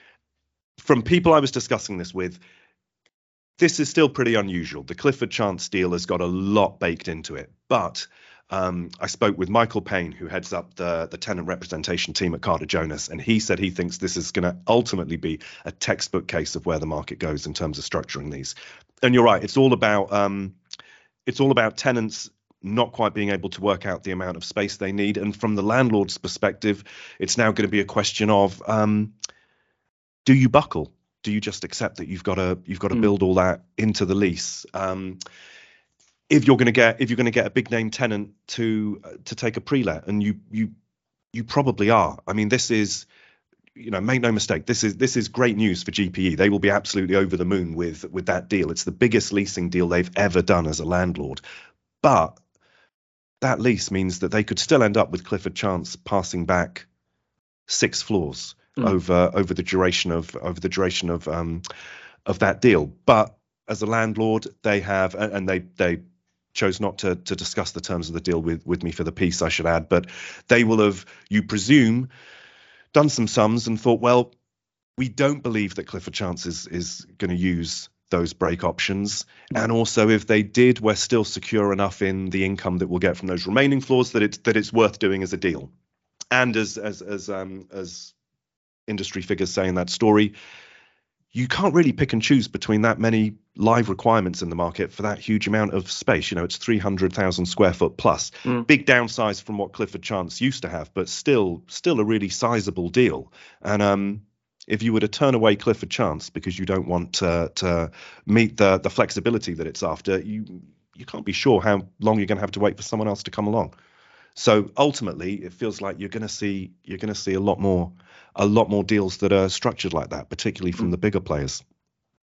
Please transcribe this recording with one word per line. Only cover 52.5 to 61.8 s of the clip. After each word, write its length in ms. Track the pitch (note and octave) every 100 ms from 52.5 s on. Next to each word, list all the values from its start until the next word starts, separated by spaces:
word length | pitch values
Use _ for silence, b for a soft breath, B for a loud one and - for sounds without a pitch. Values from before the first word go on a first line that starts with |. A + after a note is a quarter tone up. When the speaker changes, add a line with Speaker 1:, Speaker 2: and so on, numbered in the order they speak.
| _ _ _ _ _ _ _ _ -
Speaker 1:
that 200 | C3+ A#2+
lease 300 | B2 G2 -
means 280 | F#2+ F#2 F2
that 120 | F2+
they 140 | G#2+
could 140 | G#2 G#2
still 240 | - D3
end 140 | A2 G#2+
up 140 | F#2
with 140 | F2+
Clifford 300 | - G2 F#2
Chance 420 | - G2+ F2+ D#2+ -
passing 480 | - G2+ F#2 F2+
back 400 | E2+ F2+ F2 - - _ _ _ _ _ _ _ -
six 360 | - A#2 -
floors 540 | - G#2 D2+ C2 - - _ -
Speaker 2:
Mm. 120 | A2+
Speaker 1:
over, 420 | F#2 E2+ F2 F2+
over 200 | G2 F2+
the 80 | F2+
duration 480 | F2+ F#2 F#2 F2 F2+
of, 240 | E2+ D#2
over 240 | - F2 E2
the 100 | F2+
duration 400 | F#2+ F2+ F2 F2
of, 200 | E2+ D2+
um, 340 | D#2+ E2+ E2 - B